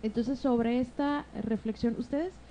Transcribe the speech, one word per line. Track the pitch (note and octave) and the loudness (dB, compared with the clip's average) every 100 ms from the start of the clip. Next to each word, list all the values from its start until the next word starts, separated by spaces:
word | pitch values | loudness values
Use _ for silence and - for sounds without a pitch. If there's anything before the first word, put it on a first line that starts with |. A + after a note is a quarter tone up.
Entonces, | A3 A3+ A#3 C4 | 0 0 0 0
sobre | C#4 A#3+ A#3 A#3+ | 2 4 4 2
esta | B3 - C#4+ C#4+ - - | 0 0 0 0 -4 -6
reflexión, | G#3+ A3 A3 G#3 A#3 A3+ | -2 0 -2 0 0 0
ustedes | A#3+ C#4+ F4+ - - | -2 0 -2 -6 -18